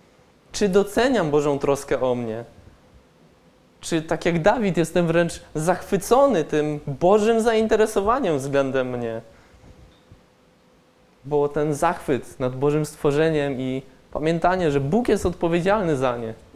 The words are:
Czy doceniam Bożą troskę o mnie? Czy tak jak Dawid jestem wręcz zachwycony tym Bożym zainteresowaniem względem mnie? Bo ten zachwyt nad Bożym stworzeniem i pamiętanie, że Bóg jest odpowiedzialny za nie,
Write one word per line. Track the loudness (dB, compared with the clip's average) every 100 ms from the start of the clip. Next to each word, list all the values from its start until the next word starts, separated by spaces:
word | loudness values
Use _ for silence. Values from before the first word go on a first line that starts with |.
| _ _ _ _ _
Czy | -2 2
doceniam | 2 2 2 2 2 2
Bożą | 2 2 0
troskę | 0 0 -2 -2
o | 0 -2
mnie? | -4 -8 -12 -18 -20 -20 _ -20 _ _ _ _ _ _ _ _
Czy | -4 -4
tak | -2 -2 0
jak | 2
Dawid | 2 2 0 0
jestem | 0 0 2
wręcz | 2 0 -4 -10 -4
zachwycony | -2 -2 -2 -2 2 4 4 2
tym | 0 0 -2 -4 -8
Bożym | 0 4 4 4 2
zainteresowaniem | 2 2 2 2 2 0 0 0 0 -2
względem | 0 0 0 0 -2 -4
mnie? | -6 -8 -12 -20 -20 -20 -20 -20 -20 _ -20 -20 _ _ _ _ _ _ _ _ _ _ -2
Bo | 0 0
ten | 0 -2
zachwyt | 0 0 -2 -2 -2 -4 -6
nad | -6 -2
Bożym | 0 0 -2
stworzeniem | -2 0 2 2 0 -2 -4
i | -6 -6 -10 -20 -12
pamiętanie, | -4 -2 0 0 0 0
że | 0
Bóg | 0 0 2
jest | 0 0
odpowiedzialny | -2 0 0 2 0 0 0
za | 0 -2
nie, | -6 -10 -16